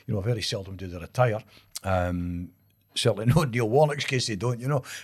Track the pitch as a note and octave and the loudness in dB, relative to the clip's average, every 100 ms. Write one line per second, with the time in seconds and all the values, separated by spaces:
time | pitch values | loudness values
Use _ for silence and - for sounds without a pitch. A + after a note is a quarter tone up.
0 | - G#2 G#2+ A2 - A2 G2 F#2+ F#2 F2 | -6 -2 -2 -2 -2 -6 -8 -10 -10 -10
1 | E2+ - B2 G#2 - - _ - F#2+ F#2 | -4 0 2 0 -6 -20 _ -8 0 0
2 | F2+ F2+ F2 F2 F2+ _ _ _ _ - | 0 -2 -4 -6 -8 _ _ _ _ -2
3 | A#2+ G2 A#2 D#3+ C#3+ A#2 A2 C3+ D3+ C#3+ | 0 2 4 4 4 0 2 4 4 2
4 | - C3 A#2 G2 B2 A#2 C3 D3 - - | -2 -2 -2 -2 -2 -2 -2 -2 -4 -14